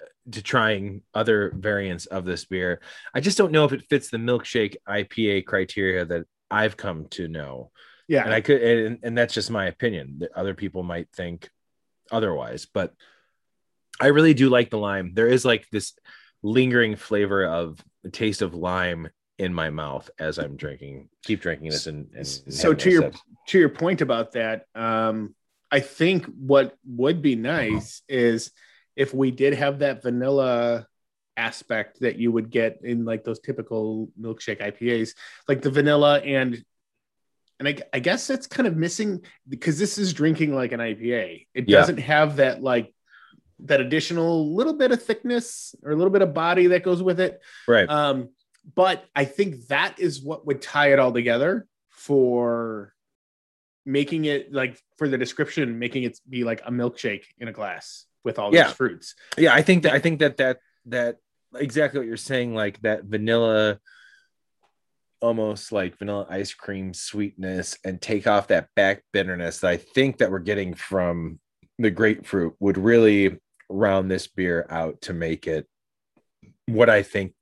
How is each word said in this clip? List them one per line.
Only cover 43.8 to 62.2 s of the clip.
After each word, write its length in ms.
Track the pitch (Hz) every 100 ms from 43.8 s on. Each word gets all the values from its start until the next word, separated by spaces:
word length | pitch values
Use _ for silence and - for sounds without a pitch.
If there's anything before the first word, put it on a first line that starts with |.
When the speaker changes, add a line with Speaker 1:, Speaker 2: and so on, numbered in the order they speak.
| 123 156 - 170 165 165 151 180
Speaker 2:
little 180 | 302
bit 180 | 302 254
of 100 | 240
thickness 720 | - 220 247 240 240 - - -
or 80 | 147
a 40 | 151
little 160 | 185
bit 100 | 196
of 120 | 185
body 340 | 156 165 185 180
that 160 | 180
goes 180 | 180 175
with 180 | 185 175
it. 180 | 185 - - - -
Speaker 1:
Right. 220 | 117 92
Speaker 2:
Um, 420 | 151 147 135 120 _ _ _ - 180
but 300 | 185 175 - 143
I 80 |
think 440 | 139 - 202 131 120
that 320 | 143 190 -
is 220 | 180 135
what 240 | 139 156 147
would 160 | 139
tie 300 | - 147 143
it 80 | 139
all 140 | 127
together 520 | 120 120 117 156 220 - _ _
for 1040 | _ - 143 127 120 120 117 113 107 107 _ _ _ _ _ _ _ _ _ -
making 400 | 143 147 160 151
it, 260 | 143 -
like, 300 | 139 131 - _ -
for 100 | 147
the 100 | 131
description, 640 | 123 - 147 - 131 117
making 240 | 120 131
it 160 | 123 - -
be 160 | 127
like 180 | 117 113 -
a 60 |
milkshake 520 | 120 120 - 120 101 - -
in 100 | 117
a 60 |
glass 520 | 107 101 87 - - _ _ 120
with 120 | 110
all 140 | 104
Speaker 1:
Yeah. 140 | 165 151
Speaker 2:
these 60 |
fruits. 420 | - 127 87 - - - -
Speaker 1:
Yeah, 160 | 156
I 80 | 127
think 220 | 147 180
that, 100 | 151
I 60 | 147
think 200 | 165 151
that, 180 | 147 123
that, 200 | 131 127 _ _ 120
that 300 | 123 120 117 _ _ _ 123
exactly 440 | 143 131 147 143
what 80 | 117
you're 100 |
saying, 380 | 113